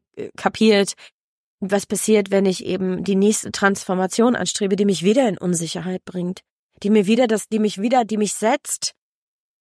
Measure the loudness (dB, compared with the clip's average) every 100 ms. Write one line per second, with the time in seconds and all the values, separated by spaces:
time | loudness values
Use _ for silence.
0 | _ -14 -14 -6 -4 2 4 4 2 -4
1 | -18 _ _ _ _ -10 -2 -2 -2 -4
2 | 2 2 4 2 2 0 -4 -4 -4 -4
3 | -2 2 2 2 -4 0 0 0 -4 -2
4 | -2 2 2 2 -4 -4 -2 0 0 2
5 | 2 2 2 0 -2 -2 -4 -8 -8 -8
6 | -8 -8 -6 -8 _ _ _ _ 2 2
7 | 4 2 2 0 -2 -2 -2 -2 0 0
8 | 0 -2 -2 -2 0 -2 -4 -8 -8 -10
9 | _ _ _ _ _ _